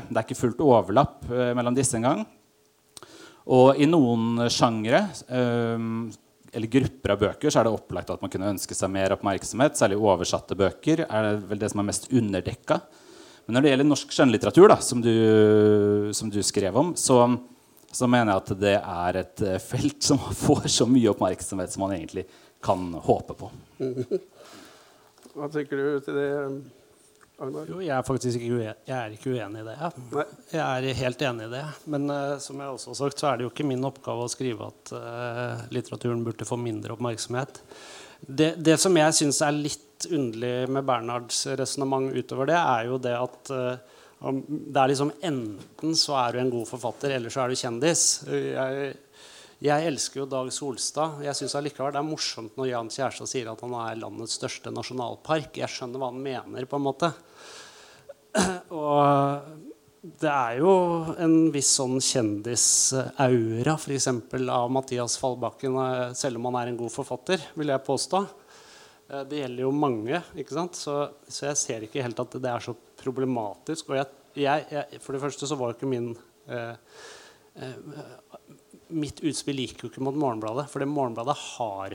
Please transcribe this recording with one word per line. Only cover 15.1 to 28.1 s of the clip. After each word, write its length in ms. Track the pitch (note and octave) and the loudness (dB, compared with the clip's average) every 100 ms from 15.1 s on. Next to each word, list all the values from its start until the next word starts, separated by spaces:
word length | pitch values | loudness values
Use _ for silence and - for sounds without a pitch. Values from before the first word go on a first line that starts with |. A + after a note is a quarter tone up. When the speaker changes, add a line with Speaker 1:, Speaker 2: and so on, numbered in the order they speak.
| A2+ A2 A2 G#2+ G#2+ G#2+ G#2 G#2 G#2 G#2 | 6 8 8 8 8 8 6 6 2 0
Speaker 1:
som 160 | G2+ A2 | -4 -4
du 80 | G#2 F#2+ | -2 0
skrev 300 | - G2 G#2+ | 0 2 2
om, 160 | E3+ D#3+ | 2 2
så, 220 | - B2+ A#2+ A#2+ - - _ _ - | 6 8 8 4 -2 -20 _ _ -12
så 200 | - B2 | -2 4
mener 240 | B2 A2 | 4 4
jeg 100 | F#2+ | 2
at 100 | - F#2+ | 0 0
det 140 | G2+ G2+ | 4 4
er 420 | G2+ F2 F2 F#2 | 2 -2 0 0
et, 220 | F2 - G2 | -4 -4 -2
eh, 160 | F#2 | -2
felt 440 | - B2+ D3 - - | -4 -2 -2 0 2
som 160 | C#3+ - | 2 0
<laughs> 140 | G2+ - | 0 4
får 240 | C3 D3 - | 4 4 2
så 100 | A#2 | 6
mye 200 | C3 A2 | 6 6
oppmerksomhet 600 | G2+ F#2+ F#2 - F#2+ F2+ | 4 0 -2 -6 -6 -6
som 120 | - G2 | -4 -4
man 120 | F#2+ | -4
egentlig 300 | D#2+ F#2 - - - _ | -6 -8 -10 -14 -20 _
kan 320 | - F#2 F2+ | -2 0 -2
håpe 440 | E2 - A2 - - | -4 0 0 -2 -14
på. 100 | G2 - - - | -14 -16 -18 -8
Speaker 2:
<laughs> 400 | C3 B2+ B2+ F#3+ - - - - - - - _ _ _ - | -6 -6 -4 -6 -8 -20 -20 -20 -20 -20 -20 _ _ _ -20
Hva 140 | C#3+ D3 | -10 -6
tenker 260 | D3+ C#3 C#3 | -4 -4 -2
du 80 | C#3+ C#3+ | 0 -2
til 140 | C#3 D3 | -2 -2
det, 120 | C#3+ C#3+ C#3 C3+ B2+ - _ _ _ _ _ - | -2 -2 -4 -8 -12 -20 _ _ _ _ _ -12
Agnar? 280 | C3+ D3+ D#3+ | -10 -8 -10
Speaker 3:
Jo, 100 | F3 | -8
jeg 140 | F3+ C3 | -2 -2
er 80 | |
faktisk 360 | B2 | 0